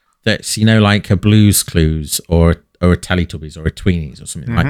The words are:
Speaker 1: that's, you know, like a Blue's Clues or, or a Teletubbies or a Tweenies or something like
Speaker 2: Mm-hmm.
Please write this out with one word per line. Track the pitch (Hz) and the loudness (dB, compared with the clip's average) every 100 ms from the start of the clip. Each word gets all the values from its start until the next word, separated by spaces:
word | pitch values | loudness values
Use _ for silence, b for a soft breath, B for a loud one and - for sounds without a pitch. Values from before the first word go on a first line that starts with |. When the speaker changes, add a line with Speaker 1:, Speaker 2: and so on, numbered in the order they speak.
| _ _ | _ _
Speaker 1:
that's, | 110 104 - - | -4 -4 -6 0
you | 110 | 2
know, | 110 | 4
like | 104 104 - | 4 2 0
a | 95 | 0
Blue's | 104 107 104 92 | 2 4 4 2
Clues | - 87 80 78 73 - - | 0 0 0 -2 -8 -12 -2
or, | 82 85 85 _ - | 2 2 2 _ -4
or | 90 | 0
a | 87 | 0
Teletubbies | - 90 82 80 78 80 | 0 -4 -4 -8 -14 -8
or | 78 | -8
a | |
Tweenies | - 101 87 76 - | -4 -2 -2 -4 -14
or | - | -16
something | 85 92 | -14 -6
like | |
Speaker 2:
Mm-hmm. | 113 | -4